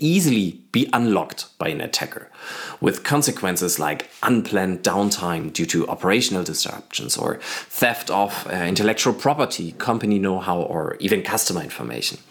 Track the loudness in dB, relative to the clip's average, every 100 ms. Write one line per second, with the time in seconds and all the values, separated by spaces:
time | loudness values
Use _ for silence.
0 | 4 4 4 4 2 -2 -2 0 2 2
1 | 4 2 0 -8 -12 -4 -4 -4 -4 -4
2 | -4 -8 -16 -18 -14 -12 -12 0 0 2
3 | 0 2 2 0 -2 0 0 0 -2 -2
4 | -8 -2 4 4 4 2 2 0 0 2
5 | 2 0 -2 -2 -4 -4 0 0 0 0
6 | 2 4 2 0 -2 -4 -4 -6 -10 -8
7 | -4 -2 -2 -4 -6 -10 -8 0 2 2
8 | -2 0 0 -2 -6 -2 0 2 2 2
9 | 2 2 2 2 0 -2 -8 -6 -2 0
10 | 2 2 2 0 0 -2 -2 -2 -4 -4
11 | 0 0 0 -2 0 -2 -6 -8 -8 -4
12 | -6 -6 -16